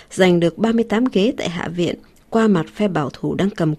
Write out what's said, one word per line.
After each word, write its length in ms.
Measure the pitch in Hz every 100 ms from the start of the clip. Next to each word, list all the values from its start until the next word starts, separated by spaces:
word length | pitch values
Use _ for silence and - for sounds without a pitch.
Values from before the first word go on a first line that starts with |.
| -
giành 280 | - 185 175
được 180 | 170 -
ba 140 | 226
mươi 120 | 226
tám 220 | 226 208 254
ghế 200 | 196 208 277
tại 120 | -
Hạ 180 | 175 -
viện, 280 | 175 165 - - _ _
qua 180 | 226 220
mặt 180 | 185 156 -
phe 120 | 208
bảo 220 | 165 147
thủ 220 | - 147 143
đang 140 | 190
cầm 260 | - 160